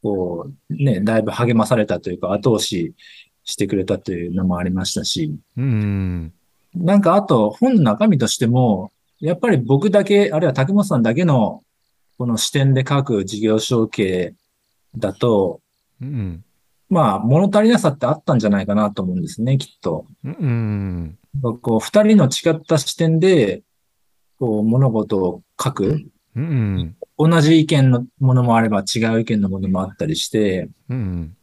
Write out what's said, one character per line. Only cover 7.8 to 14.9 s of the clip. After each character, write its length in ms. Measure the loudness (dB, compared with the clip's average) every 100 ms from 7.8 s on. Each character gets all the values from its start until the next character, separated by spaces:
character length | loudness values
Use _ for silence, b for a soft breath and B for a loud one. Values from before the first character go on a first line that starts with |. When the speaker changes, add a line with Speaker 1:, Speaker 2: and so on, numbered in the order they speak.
Speaker 1:
中 260 | 2 2 2
身 100 | 2
と 80 | 0
し 100 | -2
て 120 | 0
も、 440 | 2 2 0 -4 _ _ _
や 120 | -4
っ 40 | -2
ぱ 120 | 0
り 60 | 0
僕 340 | 2 2 4
だ 120 | 2
け、 300 | 4 2 2
あ 80 | 2
る 60 | 0
い 0 |
は 40 |
竹 200 | 0 0
本 120 | 2
さ 140 | 2 0
ん 40 |
だ 120 | 0
け 100 | 2
の、 380 | 2 2 2 -4 _ _ _ _ _ _
こ 80 | -4
の 100 | -2
視 160 | -2
点 220 | 0 2
で 100 | 2 2
書 160 | 0
く 200 | 0 -2
事 160 | -2 -2
業 180 | 0 0
承 260 | 2 0 0
継 480 | -2 -2 -2 -4 -8 _ _ _ _ _